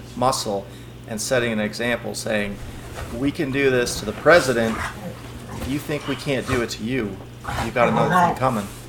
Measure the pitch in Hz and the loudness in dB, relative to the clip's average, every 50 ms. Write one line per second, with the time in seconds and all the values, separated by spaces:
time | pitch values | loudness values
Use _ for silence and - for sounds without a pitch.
0 | - - - 123 123 131 - - - 113 101 98 98 - - - - - - - | -12 -10 -2 0 2 2 2 2 0 -2 -2 -4 -4 -8 -12 -16 -16 -16 -16 -14
1 | - - 117 107 - - 135 123 120 120 113 107 107 104 107 - 117 120 120 117 | -10 -8 -8 -6 -2 0 2 2 2 2 0 0 0 -2 -2 -2 -2 0 -2 -2
2 | 117 107 104 - - 117 110 104 101 101 101 - - - - - - - - - | -4 -6 -8 -6 -2 -2 0 0 0 -2 -6 -8 -10 -12 -12 -12 -14 -12 -12 -12
3 | - - - 117 135 143 143 - 160 135 127 139 143 131 127 123 120 120 - - | -10 -8 -4 -2 -2 -2 0 0 -2 0 2 2 4 4 4 4 2 0 -2 -4
4 | - 107 104 - - 147 165 175 - 131 120 117 113 113 110 110 - - - - | -4 -4 -4 2 6 8 8 8 8 6 2 2 2 2 0 -2 -4 -6 -8 -8
5 | - - - - - - - - - - - - - - 135 147 - - 151 139 | -10 -10 -10 -12 -12 -14 -14 -14 -12 -12 -10 -8 -4 -4 -4 -4 -4 -4 -4 -4
6 | - - 135 123 - 147 135 120 104 117 131 123 117 110 - - 107 113 131 131 | -4 -4 -4 -4 -2 -2 -2 -2 0 0 0 0 0 -2 -4 -4 -4 -2 -2 0
7 | 113 98 95 - - - - - - - - - 113 117 113 123 117 113 110 117 | -2 -2 -4 -8 -12 -14 -16 -12 -10 -6 -4 -4 -4 0 4 4 4 6 6 4
8 | 117 110 175 180 175 170 - - 127 131 120 107 98 - - - - | 4 6 6 6 6 4 4 2 2 2 2 0 -2 -4 -8 -12 -14